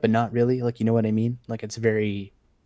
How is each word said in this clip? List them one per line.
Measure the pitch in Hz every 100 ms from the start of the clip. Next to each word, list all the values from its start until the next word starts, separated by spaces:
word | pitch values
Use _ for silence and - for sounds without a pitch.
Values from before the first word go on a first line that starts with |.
but | 113
not | 113 117
really. | 117 120 127
Like, | 120 120
you | 113
know |
what | 113 110
I |
mean? | 110 117 123 -
Like, | 113
it's | 107 117
very, | 113 110 107 101 98 _ _ _